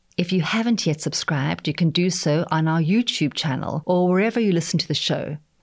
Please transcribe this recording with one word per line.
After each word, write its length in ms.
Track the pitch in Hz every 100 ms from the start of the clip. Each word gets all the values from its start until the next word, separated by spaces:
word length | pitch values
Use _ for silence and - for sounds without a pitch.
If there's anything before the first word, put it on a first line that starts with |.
| _ -
If 140 | 175
you 100 | 185
haven't 440 | 151 220 233 220 165
yet 140 | 147
subscribed, 680 | 151 - - 143 147 165 151
you 60 |
can 160 | 151 170
do 220 | 175 180
so 360 | 175 156 151 -
on 180 | 160 160
our 140 | 165
YouTube 500 | 156 220 240 - 147
channel 500 | - 156 127 - 151 156
or 240 | 180 180
wherever 280 | 185 226 233
you 140 | 214
listen 260 | 170 156 -
to 80 | -
the 40 |
show. 460 | 147 - 139 - 151 - _